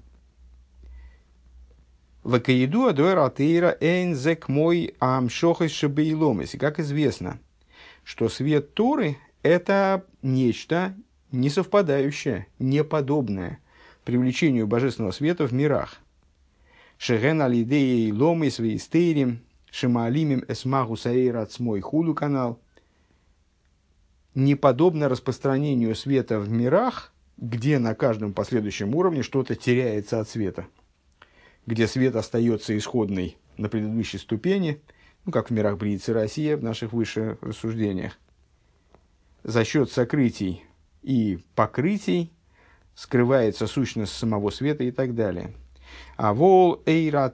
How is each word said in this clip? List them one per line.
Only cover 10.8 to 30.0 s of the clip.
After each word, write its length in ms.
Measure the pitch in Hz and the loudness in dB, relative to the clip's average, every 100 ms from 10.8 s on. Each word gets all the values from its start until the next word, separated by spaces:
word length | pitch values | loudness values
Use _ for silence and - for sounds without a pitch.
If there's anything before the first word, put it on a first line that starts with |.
| 190 190 - _ _ | -2 -8 -20 _ _
несовпадающее, 1160 | 127 139 165 180 202 175 139 139 143 147 95 92 - | -2 0 0 2 2 4 2 0 -2 -4 -4 -8 -4
неподобное 1000 | 131 139 151 156 135 147 117 98 90 - _ _ - _ - | 0 0 0 -2 0 -2 -2 -4 -6 -10 _ _ -20 _ -2
привлечению 560 | 123 127 123 160 123 107 | 0 0 2 2 2 2
божественного 460 | 117 131 - 104 | 0 0 -2 -6
света 340 | - 151 175 139 | -2 -2 -2 -2
в 80 | |
мирах. 480 | 127 147 117 71 - _ _ _ _ _ _ _ _ - _ | 0 0 0 -4 -12 _ _ _ _ _ _ _ _ -20 _
Шеген 460 | - 113 131 160 | -2 2 2 2
алидеей 680 | 135 120 117 147 131 123 110 | 2 2 2 2 2 2 2
ломой 380 | 104 156 165 143 | 2 2 2 0
своей 300 | - 113 107 | -2 -2 -4
стейрим, 640 | - 160 175 151 127 120 - _ _ | 0 2 2 2 0 -2 -10 _ _
шималимим 720 | - 127 120 117 143 151 127 - | -4 0 2 2 0 0 0 -2
эсмагу 480 | 120 131 135 117 110 | -6 -2 -2 -2 -4
саэйр 420 | 127 127 127 117 | -2 0 0 0
ацмой 440 | 107 - 120 101 | -6 -6 -4 -4
худу 340 | 92 151 165 151 | -2 0 0 -2
канал. 440 | 147 139 123 117 _ _ _ _ _ _ _ _ _ _ _ _ _ _ _ _ _ | -2 -2 -2 -6 _ _ _ _ _ _ _ _ _ _ _ _ _ _ _ _ _
Не 220 | 131 135 139 | 0 2 4
подобно 540 | 139 127 180 156 147 | 4 4 2 2 0
распространению 840 | 123 - 123 139 135 147 131 113 | 0 -2 -2 0 0 0 0 0
света 460 | 107 139 135 - 110 | -2 0 0 0 -2
в 100 | 101 | 0
мирах, 640 | 113 123 175 247 - - _ _ - | 0 2 2 0 -4 -14 _ _ -14
где 400 | 117 117 131 147 | -8 -4 0 2
на 160 | 117 | 0
каждом 400 | 110 139 107 107 | 0 0 0 -4
последующем 600 | 98 101 120 104 - 104 147 | -4 -2 -2 -2 -4 -2 0
уровне 260 | 185 151 | 0 -2
что-то 320 | 110 139 127 | -2 -4 -2
теряется 680 | 113 - 123 123 107 | -4 0 0 0 -2